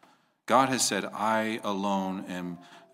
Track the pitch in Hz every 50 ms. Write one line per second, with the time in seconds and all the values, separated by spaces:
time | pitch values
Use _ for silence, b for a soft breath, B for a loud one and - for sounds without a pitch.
0 | b b b b b b b b b - 110 127 135 131 131 110 - - 110 95
1 | 92 - - 98 104 110 110 110 110 110 110 117 - 104 101 98 98 101 98 95
2 | 95 95 95 98 - - 90 90 87 87 87 85 B B B B B B